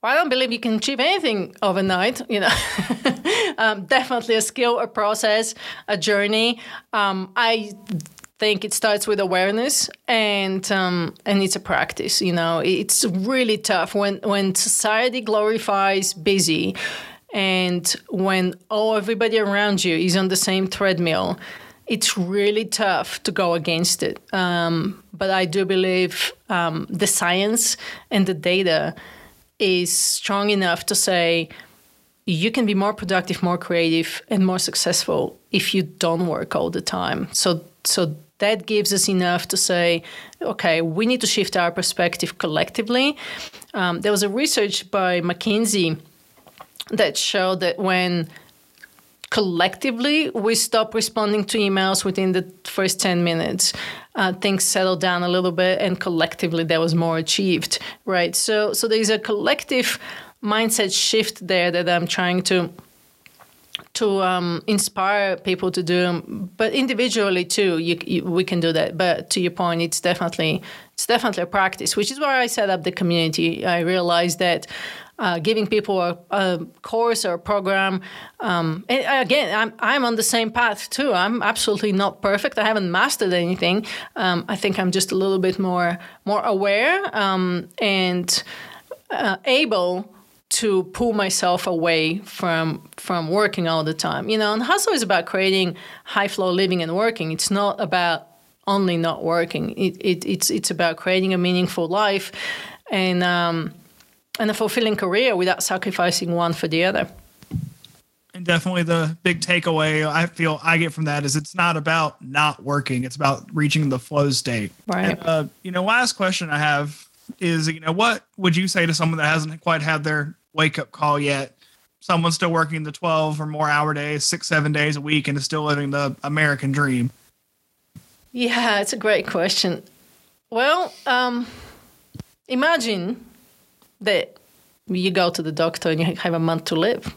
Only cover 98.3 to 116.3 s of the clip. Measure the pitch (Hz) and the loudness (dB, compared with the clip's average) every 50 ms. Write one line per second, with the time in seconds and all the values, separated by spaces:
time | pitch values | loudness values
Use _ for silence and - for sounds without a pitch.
98.3 | _ _ _ _ _ _ _ - 196 196 196 180 175 165 165 165 160 - - 165 | _ _ _ _ _ _ _ 0 0 2 2 2 0 0 0 -2 -2 -2 -2 0
99.3 | 165 170 165 170 - 156 - - - - 196 185 180 185 - 202 185 180 - - | 0 0 0 0 -2 -4 -4 -4 -4 -2 -2 -2 -2 -2 0 0 0 0 0 -4
100.3 | 196 180 - - - 208 - - 180 160 175 165 165 - - 185 185 190 185 190 | -2 -2 0 -2 -2 -2 -2 -4 -2 0 0 0 0 -2 -2 0 0 2 2 0
101.3 | 190 180 175 180 180 180 180 180 - - 170 160 180 202 214 202 196 196 190 - | 0 0 2 2 2 2 0 0 0 -2 -2 -2 0 2 2 2 0 0 -4 -8
102.3 | - - - - - - - - - - _ - - 196 185 185 180 180 180 180 | -12 -10 -8 -8 -8 -8 -10 -14 -18 -20 _ -4 -2 0 0 2 2 2 2 2
103.3 | 180 175 175 170 165 165 156 - - - - _ _ _ - _ _ _ _ _ | 2 2 0 0 0 -2 -4 -6 -8 -14 -20 _ _ _ -20 _ _ _ _ _
104.3 | _ - 226 214 208 - 226 202 - 247 233 220 208 196 208 185 180 208 254 254 | _ -4 -2 -2 0 0 -2 0 0 0 0 2 0 0 0 0 2 2 2 2
105.3 | 220 180 180 185 180 - - - 196 185 - 202 180 - 180 180 170 - 185 170 | 2 2 2 2 0 0 0 -2 -2 -2 -2 -4 -2 0 0 2 2 0 -2 -2
106.3 | 170 170 170 170 165 - - 165 156 165 170 185 196 - - - - - - - | 0 0 0 0 0 -2 -2 -2 0 2 2 2 2 0 -2 -4 -8 -20 -20 -20
107.3 | _ _ - _ - - - - - - _ - - - _ _ _ _ _ _ | _ _ -20 _ -8 -8 -8 -10 -14 -20 _ -20 -20 -20 _ _ _ _ _ _
108.3 | _ 180 180 165 175 165 - 185 185 180 170 160 170 165 160 156 165 - _ 185 | _ -12 -2 0 0 2 2 0 0 0 2 2 2 2 2 -2 -4 -2 _ -2
109.3 | 175 165 - - 175 175 160 175 165 156 156 156 156 156 156 156 147 160 170 170 | 0 0 0 0 0 0 2 0 2 2 2 2 2 0 0 0 2 0 0 0
110.3 | - - 170 160 156 143 143 165 165 165 165 165 151 160 160 147 143 147 143 139 | 0 -2 0 0 0 0 0 0 2 2 2 -2 -2 -2 -2 -2 0 0 -2 0
111.3 | 131 156 151 - - 185 175 175 165 160 147 160 160 165 156 151 - _ - 127 | -2 -2 -4 -4 -2 0 0 2 2 0 0 0 2 2 2 0 -4 _ -16 -4
112.3 | 135 147 151 151 143 - - 135 143 143 139 - 131 123 123 131 123 139 147 139 | 0 2 2 2 0 -2 -4 -2 0 0 0 0 -2 -2 -2 -4 -4 0 0 0
113.3 | 139 - - - - 156 151 147 143 160 151 139 131 123 - - 151 147 143 143 | 0 0 -6 -6 -2 0 2 2 2 2 2 2 0 -2 -4 -2 0 2 2 2
114.3 | 135 127 - 131 120 113 104 98 - _ - - 180 180 185 196 185 180 - 165 | 2 0 -2 -2 -2 -2 -2 -4 -8 _ -6 -4 -2 0 0 0 -2 -2 0 0
115.3 | 165 156 151 - - _ _ 190 180 180 185 202 220 240 262 240 - - 196 185 | 0 0 0 -4 -8 _ _ -6 -4 -2 0 2 2 2 2 0 0 0 -2 0